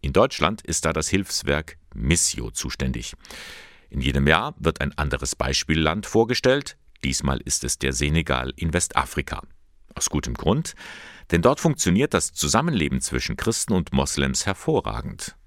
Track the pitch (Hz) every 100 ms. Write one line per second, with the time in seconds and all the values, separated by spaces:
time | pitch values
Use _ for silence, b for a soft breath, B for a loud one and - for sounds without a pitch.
0 | 71 80 131 - 78 - - 82 80 78
1 | 78 95 95 - - 73 - - _ -
2 | 62 85 - - 57 - 65 - 65 62
3 | - - B B B B B B B 69
4 | 65 65 71 80 135 - 82 - 69 -
5 | 73 65 - - 67 71 - 80 78 92
6 | - 113 113 123 127 139 135 - - -
7 | 65 65 69 67 - - 62 - 67 67
8 | 71 80 78 64 64 - 82 82 - -
9 | - - - - - - _ _ - -
10 | - 73 - 58 - 123 - - B B
11 | B B - 85 120 147 165 - 92 92
12 | 147 90 - - 76 110 165 120 71 65
13 | - 64 - - - - - 92 73 65
14 | 69 - 67 64 - 95 - 139 - 113
15 | - - - -